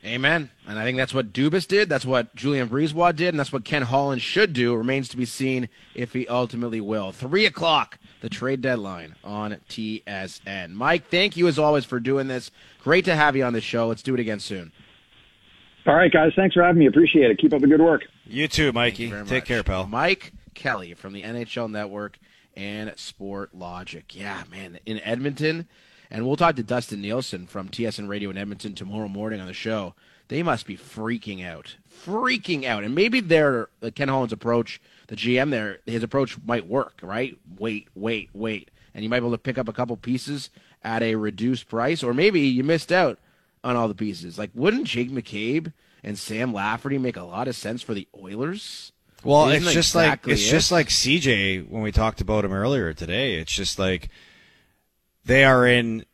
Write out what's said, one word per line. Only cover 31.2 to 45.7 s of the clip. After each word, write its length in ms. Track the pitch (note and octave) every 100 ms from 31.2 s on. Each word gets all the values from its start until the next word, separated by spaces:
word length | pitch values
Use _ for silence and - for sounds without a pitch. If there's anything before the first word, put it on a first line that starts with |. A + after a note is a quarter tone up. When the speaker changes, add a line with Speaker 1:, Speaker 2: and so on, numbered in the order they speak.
| G#2 F#2+
Speaker 1:
out. 320 | F2+ D#2+ - - _
Freaking 760 | - - G#3 B3 B3+ F#3+ D#3
out. 200 | C3 A2
And 100 | G#2
maybe 260 | C#3+ G#3+ B3+
their, 500 | F#3 D#3+ D3+ B2 A2 _
uh, 80 | A2+
Ken 140 | - C#3
Holland's 240 | C3+ B2
approach, 480 | G#2+ A#2 A#2+ A2+ - _ _ _
the 80 | G#2+
G 220 | A2 B2
M 100 | C#3+
there, 280 | B2+ G#2+ F#2+ -
his 160 | A2+
approach 340 | A2+ C3+ C3+ -
might 220 | G#2+ A#2+ F2
work, 340 | B2 B2+ -
right? 340 | F2+ G#2 C3 - _ F#2
Wait, 300 | A2 G#2+ G2+
wait, 340 | - G#2+ A2+ F2
wait. 360 | G2 A2 G#2+ - _ _
And 80 | -
you 60 | G#2+
might 120 | B2
be 60 | A#2+
able 40 |
to 60 | A#2
pick 180 | - B2
up 120 | A#2
a 40 |
couple 240 | A2 B2 A2
pieces 540 | - B2+ C#3 C#3+ C3+ _ _ _
at 180 | A2 A2+
a 120 | A2+
reduced 520 | A2 G#2+ G2+ A#2 B2 -
price, 360 | A2+ B2 D#3+
or 100 | B2+
maybe 280 | B2 F#3+ F#3
you 200 | C#3 B2
missed 300 | C3+ E3 -
out 260 | F3+ E3 A2 _ _ _ _
on 100 | B2+
all 140 | B2 A2+
the 60 |
pieces. 440 | G2+ G#2+ F2+ F2 E2+
Like, 120 | G#2
wouldn't 320 | A#2 D#3 A#3+ B3+
Jake 240 | - B2
McCabe 640 | C3 A2+ G#2 A2 D3 E3